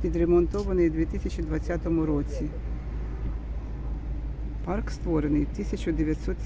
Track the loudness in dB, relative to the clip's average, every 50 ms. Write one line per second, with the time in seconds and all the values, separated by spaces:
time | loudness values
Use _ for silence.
0 | 0 2 2 4 4 6 8 6 6 6 2 0 0 2 4 4 4 4 4 2
1 | 0 0 0 -2 -2 -2 -2 -2 -2 -2 -2 -2 0 0 -2 -2 0 2 2 2
2 | 2 2 2 2 0 0 -2 -2 -2 -4 -4 -4 -4 -4 -4 -4 -6 -6 -6 -6
3 | -6 -4 -4 -4 -4 -4 -4 -4 -6 -6 -6 -6 -6 -6 -6 -6 -6 -4 -4 -4
4 | -4 -4 -4 -4 -4 -4 -6 -4 -6 -6 -6 -6 -4 -2 -2 -2 -2 -4 -4 -4
5 | -2 0 2 2 2 4 4 2 2 2 -2 -4 -2 -2 -2 -2 0 0 2 2
6 | 2 2 0 0 0 -4 -2 -2 -2